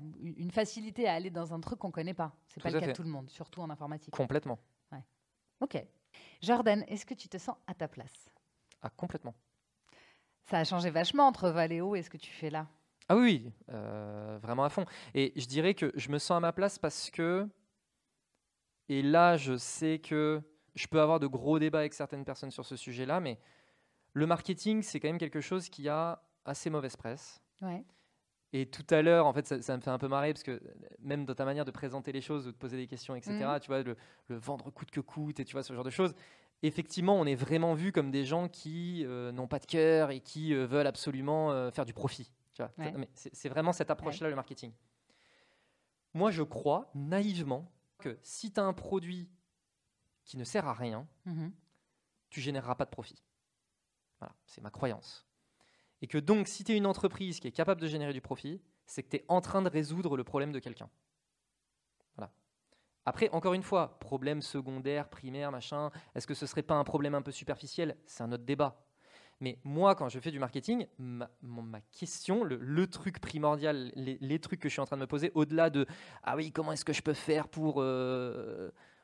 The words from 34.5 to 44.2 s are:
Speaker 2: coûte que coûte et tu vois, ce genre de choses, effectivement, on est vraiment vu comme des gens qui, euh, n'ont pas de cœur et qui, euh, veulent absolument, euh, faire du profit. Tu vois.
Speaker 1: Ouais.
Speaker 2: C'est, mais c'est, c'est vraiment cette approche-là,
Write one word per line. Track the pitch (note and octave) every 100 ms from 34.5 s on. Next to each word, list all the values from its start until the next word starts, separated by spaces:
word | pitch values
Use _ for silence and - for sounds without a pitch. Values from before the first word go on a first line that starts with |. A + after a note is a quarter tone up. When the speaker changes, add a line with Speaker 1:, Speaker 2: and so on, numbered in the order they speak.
| C#3 C#3
Speaker 2:
coûte | - -
que | -
coûte | - D#3 D3+ D3+
et | C3
tu |
vois, | C#3
ce | C3+
genre | B2
de | B2+
choses, | B2+ F#3 - - - _ -
effectivement, | D#3 - - - F3+ G3+
on | D3
est |
vraiment | C3 B2+ E3 E3
vu | D#3 F#3
comme | F3 C#3
des | C#3 C3+
gens | E3 F3
qui, | - D#3 E3 F3 F3 C3+
euh, | B2 B2
n'ont | B2 B2+
pas | C#3+
de | -
cœur | E3 D#3+ D#3+ D3
et | C3+
qui, | - D#3 D#3
euh, | C#3+ B2+
veulent | C#3+ C#3+
absolument, | - - C3 C#3 D#3 D#3
euh, | C3+ B2
faire | C3+ A#2+
du | -
profit. | C3+ - A#2 _ _
Tu | -
vois. | A2+ -
Speaker 1:
Ouais. | D3+
Speaker 2:
C'est, | C#3
mais | C3
c'est, | - - -
c'est | C#3
vraiment | C3+ E3
cette | F3 D#3+
approche-là, | D3 D3 D3+